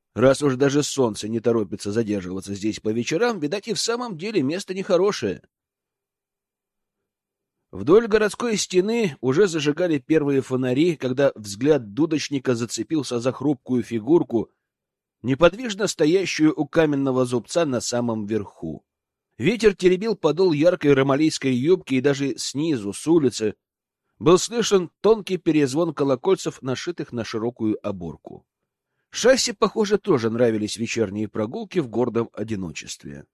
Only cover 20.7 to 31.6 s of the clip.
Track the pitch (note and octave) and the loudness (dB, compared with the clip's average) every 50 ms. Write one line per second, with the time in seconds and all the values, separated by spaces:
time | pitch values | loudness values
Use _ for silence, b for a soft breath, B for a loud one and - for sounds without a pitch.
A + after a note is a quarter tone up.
20.7 | F3+ E3+ - C#3+ C#3+ C3 C3+ C#3 C3+ C#3 D#3 D#3 - - - C3+ B2+ A#2+ B2+ D#3+ | 4 4 4 4 4 4 4 2 2 2 2 2 0 0 -2 0 0 0 2 2
21.7 | F#3 F3+ - - C3+ C3 B2+ C#3+ C#3 C3 C#3+ C3+ - - - - - C3+ D#3 E3 | 2 2 0 0 0 2 2 2 0 0 -2 -4 -4 -6 -8 -8 -6 -4 -2 -2
22.7 | D3+ A#2+ G2 G2+ G2 - - D3 E3 E3+ C#3+ B2 - - A2 G#2+ F#2 _ _ _ | -2 -2 -4 -6 -8 -4 0 2 4 4 4 2 0 0 -4 -4 -4 _ _ _
23.7 | _ _ _ _ _ _ _ _ _ - G#2+ D3 F3+ F3 - - A3 A#3+ G#3+ - | _ _ _ _ _ _ _ _ _ -2 4 4 4 4 4 0 -2 -2 0 2
24.7 | G#3 F#3+ F3 D#3 _ _ - G3+ A3+ A3 F#3 - F#3 E3+ - F3 D3+ D3+ D3 B2+ | 2 2 2 0 _ _ 4 4 4 2 0 -4 -6 -4 0 2 2 2 2 2
25.7 | B2+ D3+ F3 E3+ C#3+ - C#3+ C#3 C3+ B2+ - F#3 F#3+ F3+ - E3 - - - C3 | 2 0 -2 -2 0 -2 0 0 0 0 2 0 0 0 0 -4 -8 -8 -6 -6
26.7 | B2+ - - F3 E3+ - D#3 - - A#2+ A2 - - A2+ A2 A#2+ A#2+ - A#2 G#2+ | -6 -6 -6 -8 -8 -8 -10 -8 -8 -8 -6 -6 -6 -4 -4 -4 -4 -2 -2 -2
27.7 | G#2+ - - G#2 G#2 F#2 F2 E2 D2 - - - - - _ _ _ _ _ _ | -2 -2 -4 -6 -8 -8 -8 -12 -12 -14 -16 -20 -20 -20 _ _ _ _ _ _
28.7 | _ _ _ _ _ _ _ _ - - - A#3 C4+ A#3+ - - A3 - A3+ G3 | _ _ _ _ _ _ _ _ -6 0 4 4 4 4 2 -2 -2 -2 -2 0
29.7 | - A3 G#3+ G3 G#3 G3 - G#3 E3 B2+ A2 A2+ A2 A#2 B2 A#2 A2 G#2+ G#2+ G2+ | 0 0 0 2 0 0 2 2 2 2 2 2 2 2 2 2 2 0 -2 -4
30.7 | - G#2 A#2 A2 - A2+ A2 G2 F#2+ G#2 G#2+ G2+ - B2+ C3+ B2+ C3+ A3+ | -4 -6 -6 -4 -2 -2 -2 -2 -2 -4 -6 -6 -4 -4 -4 -4 -4 -8